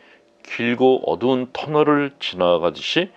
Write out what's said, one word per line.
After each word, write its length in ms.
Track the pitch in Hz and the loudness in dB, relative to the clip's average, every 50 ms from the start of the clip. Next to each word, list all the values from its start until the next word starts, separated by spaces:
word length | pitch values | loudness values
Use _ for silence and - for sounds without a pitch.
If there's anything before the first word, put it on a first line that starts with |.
| _ - - _ _ _ _ _ _ | _ -20 -20 _ _ _ _ _ _
길고 680 | - - - 117 120 120 113 127 131 131 - - - | -16 -8 -6 -2 -2 0 2 4 4 4 4 2 -2
어두운 380 | 80 90 113 123 131 127 127 123 | -4 -2 0 0 0 0 -2 -6
터널을 600 | - - - 143 156 151 151 147 147 143 143 139 139 _ | -8 -10 -8 -2 0 2 2 2 2 0 0 -4 -6 _
지나가듯이 920 | - - - 90 90 87 87 82 82 87 76 - - - - 156 180 190 - | -12 -10 -4 0 2 2 2 2 2 -2 -4 -4 -6 -4 -2 -2 -2 -4 -8